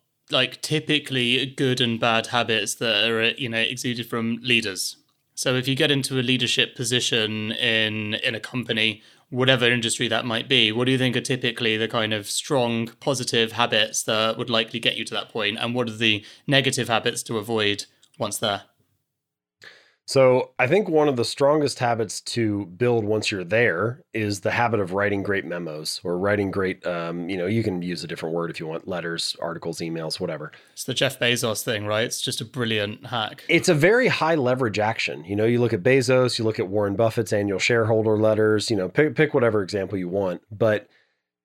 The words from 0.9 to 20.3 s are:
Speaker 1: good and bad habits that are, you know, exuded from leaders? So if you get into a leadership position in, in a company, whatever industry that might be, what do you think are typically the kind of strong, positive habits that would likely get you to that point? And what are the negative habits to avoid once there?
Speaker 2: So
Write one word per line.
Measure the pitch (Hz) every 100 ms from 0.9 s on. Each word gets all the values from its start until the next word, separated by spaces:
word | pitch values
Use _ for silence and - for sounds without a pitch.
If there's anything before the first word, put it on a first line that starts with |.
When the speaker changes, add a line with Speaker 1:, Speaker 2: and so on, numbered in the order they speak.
| 151 147 131 120 127 131
Speaker 1:
good | 131 135 127
and | 123 113
bad | 120 113 113
habits | 120 110 110 104 -
that | 120 104 110
are, | 113 113
you | - 123
know, | 113
exuded | 113 127 131 120 113
from | 123 113 117
leaders? | 123 120 104 90 - - _ _ _ -
So | 147 127
if | 127
you | 131
get | 151
into | 139 131 131
a |
leadership | 123 127 117 - 120 -
position | 120 123 - 120 107 107 107
in, | 113 120 113 110 107 107 107
in | 131 113
a |
company, | - 127 113 113 110 107 - _ _
whatever | 123 127 131 120
industry | 120 113 - 120
that | 110 123
might | 113 120
be, | 131 110
what | 110 123
do |
you | 131
think | 127 120
are |
typically | 120 127 127 113 117 110
the | 113
kind | 120 107 107
of | 101
strong, | - - 143 120 117 117 -
positive | - 131 120 120 113
habits | 113 120 113 110 - -
that | 110 110 113
would | 120
likely | 113 113 120
get | 123 110
you | 110
to |
that | 107 -
point? | 117 104 110
And | 117 123
what | 113
are |
the | 107 113 104 - - -
negative | 139 135 127 117
habits | 113 120 - -
to | 113
avoid | 104 110 104 101 - _ _ -
once | 104 101
there? | 113 98 - _ _ _ _ _ _ _ _ _ - - _ _ -
Speaker 2:
So | 135 131